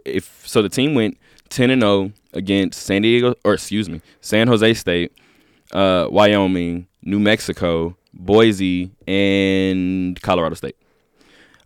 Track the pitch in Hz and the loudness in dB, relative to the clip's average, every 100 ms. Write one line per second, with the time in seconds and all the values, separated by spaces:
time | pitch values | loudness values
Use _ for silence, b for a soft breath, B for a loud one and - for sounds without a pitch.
0 | - 87 - - - 123 101 - 143 139 | -2 -6 -8 -12 -4 -2 0 0 0 0
1 | 110 - b b - - 123 131 107 101 | -2 -6 b b -8 -2 2 2 2 2
2 | 98 - _ - 98 98 92 - - 98 | -2 -10 _ -8 -2 0 -2 -4 -4 0
3 | 110 120 123 120 104 98 - 101 92 80 | 2 2 0 -2 -2 -2 -2 -6 -6 -10
4 | b b - 107 117 113 110 113 - 87 | b b -4 0 2 4 4 2 -2 -2
5 | 85 _ b b b b _ 92 95 90 | -4 _ b b b b _ 0 2 2
6 | 80 98 104 104 95 92 87 87 90 _ | 2 4 4 4 2 -2 -4 -8 -12 _
7 | - 101 104 113 - 87 87 82 82 90 | -4 0 2 0 -2 -4 -2 -2 -4 -10
8 | _ - 90 107 113 95 92 90 92 - | _ -10 2 4 4 2 -2 -2 -6 -10
9 | - 98 98 98 95 95 95 95 90 92 | -4 0 0 2 2 0 0 -2 -2 -4
10 | 90 90 - 90 80 82 69 - b b | -4 -6 -2 -2 -2 -6 -12 -16 b b
11 | b b b b b b | b b b b b b